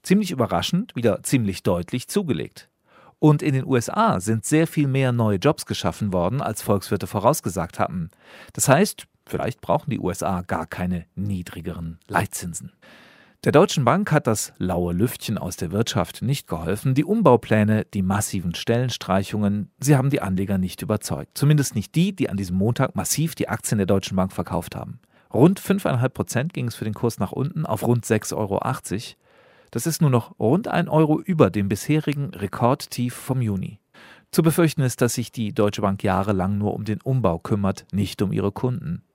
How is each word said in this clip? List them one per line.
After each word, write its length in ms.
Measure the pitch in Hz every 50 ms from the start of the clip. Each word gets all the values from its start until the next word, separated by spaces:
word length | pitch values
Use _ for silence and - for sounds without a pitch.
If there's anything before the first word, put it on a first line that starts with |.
ziemlich 300 | _ - 185 208 214 175
überraschend 640 | 151 127 113 98 92 82 - - - 175 196 - -
wieder 260 | - 117 117 98 - -
ziemlich 400 | - - 127 113 98 90 - _
deutlich 460 | - 90 87 85 - - 127 - -
zugelegt. 580 | - 202 202 156 107 80 - - _ - - _ _ _ _ _ _ - - - _ _
Und 220 | - 151 147 147
in 120 | - 151 135
den 100 | 131 131
U 140 | - 131
S 120 | 123 - -
A 300 | - 202 226 220 156 92
sind 240 | 90 107 113 110 -
sehr 240 | - 151 156 165
viel 180 | 160 - 156 147
mehr 280 | 139 131 135 135 127 123
neue 240 | 117 113 107 101
Jobs 280 | 92 - 143 156 - -
geschaffen 460 | - - - - 90 - - 107 101
worden, 300 | 92 90 85 92 120 143
als 200 | - - 113 -
Volkswirte 460 | - - 104 95 - - 104 95 98
vorausgesagt 720 | 90 - 107 92 120 156 - - 104 85 90 82 87 - -
hatten. 300 | 101 - - 92 82 - _ _ _ - - - - -
Das 160 | - - -
heißt, 400 | - 135 160 208 202 - - - _ _ _ _
vielleicht 360 | - - 69 69 110 120 _
brauchen 300 | - - - 156 - -
die 80 | 110 -
U 100 | - 90
S 140 | 87 - -
A 180 | 85 95 90
gar 240 | 87 - 95 80 80
keine 400 | - - - 90 90 90 85 82 _ _
niedrigeren 840 | 90 98 101 98 90 87 - - 90 80 92 82 85 82 82 82 82 _ -
Leitzinsen. 640 | 101 82 82 - - - - 87 80 - - - _ _ _ - - - - - - _ _ _ _ _ -
Der 80 | 127 -
Deutschen 320 | 147 185 - - 165 131
Bank 260 | 117 143 185 208 -
hat 160 | 156 147 -
das 240 | 120 110 - - - _
laue 340 | _ 92 92 87 87 87 87
Lüftchen 460 | 87 87 110 127 - - - - 107
aus 180 | - - 90 90
der 160 | - 95 80
Wirtschaft 500 | 90 104 117 - - 113 87 - - -
nicht 260 | 98 113 143 139 -
geholfen. 480 | - 82 82 82 82 98 110 - 135 131
Die 100 | 139 147
Umbaupläne, 800 | - 208 233 202 143 123 113 - - 113 107 107 107 107 110 - _ -
die 80 | 101
massiven 540 | 92 92 98 101 98 - - 98 85 90 85
Stellenstreichungen, 1160 | - - - 117 120 127 123 - - - - 95 98 98 - - 107 104 101 101 104 98 - _ _
sie 160 | - 135 151
haben 140 | 131 127 139
die 120 | 135 -
Anleger 360 | - 98 95 92 98 95 101
nicht 240 | 95 92 90 - -
überzeugt. 560 | - 151 107 101 - - - 71 - _ _
Zumindest 380 | - 139 143 151 147 131 - -
nicht 200 | 110 98 - -
die, 180 | 160 175 202 196
die 160 | - - -
an 60 | 180
diesem 220 | 196 98 87 90
Montag 360 | - 98 113 123 - 135 - -
massiv 420 | - 92 - - - 156 165 -
die 120 | - -
Aktien 300 | - 107 113 - - 123
der 100 | 104 98
Deutschen 300 | 90 101 98 - - 95
Bank 160 | 92 92 95 -
verkauft 420 | - 87 - 90 85 87 - -
haben. 240 | - - 113 113 - _ _ _ _ _ _ -
Rund 280 | 104 135 180 196 -
fünfeinhalb 520 | - - 196 202 - 170 143 117 123 127 _
Prozent 400 | - - - - 117 139 175 -
ging 140 | 147 127
es 80 | 117 -
für 80 | - -
den 100 | 110 107
Kurs 260 | - - 117 - -
nach 120 | 101 -
unten 340 | - - 131 147 - 156 151
auf 180 | - 107 101 -
rund 200 | 113 120 117 -
sechs 300 | - 110 107 - - -
Euro 260 | - 110 95 98 95
achtzig. 580 | - - 135 - - - 90 107 - - - _ _ _ _ _ _ _ _ _ _ _
Das 160 | - 120 -
ist 140 | 165 156 -
nur 100 | 165 143
noch 260 | 127 117 - - -
rund 300 | _ 110 110 143 190 240
ein 200 | - - 175 165
Euro 320 | 156 151 156 160 151 156 156
über 300 | - - 180 156 127 95
dem 180 | 87 104 98
bisherigen 600 | 98 107 104 - - 151 156 - 151 147 143 139 - -
Rekordtief 800 | - 101 104 - - 117 120 139 - - - - - 120 123 -
vom 260 | - - - 127 131
Juni. 380 | 123 107 101 95 - 110 - _ _ _ _ - - - - - _ _
Zu 140 | - - 160
befürchten 380 | 170 147 - 170 156 - -
ist, 200 | 135 123 - -
dass 140 | 131 117 -
sich 160 | - 117 -
die 200 | - - 110 101
Deutsche 300 | - - 104 104 - -
Bank 220 | 104 98 98 95 -
jahrelang 560 | 101 92 95 98 104 101 95 90 95 104 101
nur 160 | 104 101 -
um 100 | - 107
den 160 | 107 107 90
Umbau 380 | - 135 131 131 107 92 82 82
kümmert, 480 | _ - 117 104 98 95 98 - - _
nicht 300 | - 101 101 98 - -
um 100 | 104 95
ihre 200 | 104 104 98 101
Kunden. 500 | - - - 127 123 - - - - - _ _